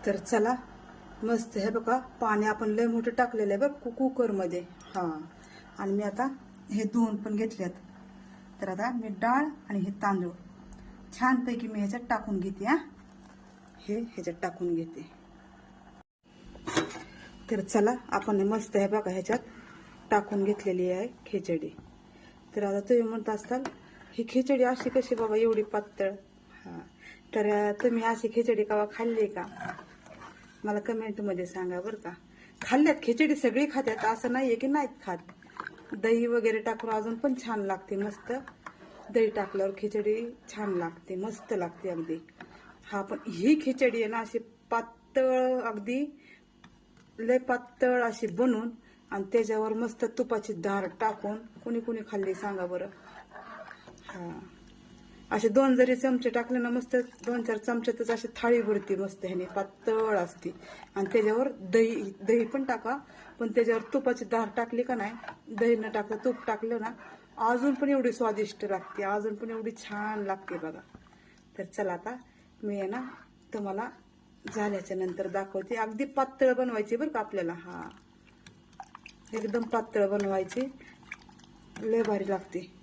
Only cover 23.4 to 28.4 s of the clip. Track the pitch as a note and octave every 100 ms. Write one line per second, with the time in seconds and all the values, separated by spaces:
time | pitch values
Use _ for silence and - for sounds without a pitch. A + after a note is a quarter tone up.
23.4 | - B3+ C4+ - - - - - A#3 B3+
24.4 | C4 C4+ B3 B3+ B3+ C4 B3 A3+ A3+ G#3+
25.4 | A3+ G#3+ G#3 G#3+ G#3 - G3 G3 - -
26.4 | - - F#3 E3+ - - - - - A3
27.4 | G#3 G#3 G#3 G3+ B3 A3+ A3+ A3+ A3+ A3+